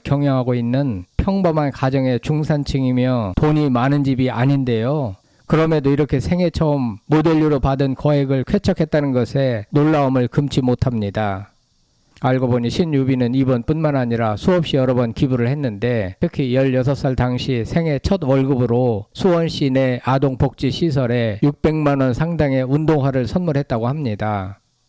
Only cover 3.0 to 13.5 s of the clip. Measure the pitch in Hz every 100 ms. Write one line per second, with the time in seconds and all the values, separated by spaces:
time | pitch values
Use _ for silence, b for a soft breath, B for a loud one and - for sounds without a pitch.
3 | 127 127 101 87 156 151 147 123 131 143
4 | 139 127 127 110 131 139 127 113 117 151
5 | 123 95 b b - 156 160 156 139 143
6 | 147 139 - 175 175 - 156 143 123 101
7 | - 151 160 156 156 143 135 135 139 131
8 | 147 147 139 135 123 208 - 180 156 151
9 | 143 123 117 139 135 117 104 143 151 156
10 | 139 131 123 - 143 - 127 123 - 120
11 | 101 101 107 98 101 _ _ _ _ _
12 | _ - 127 131 127 123 117 - 170 143
13 | 135 131 120 131 131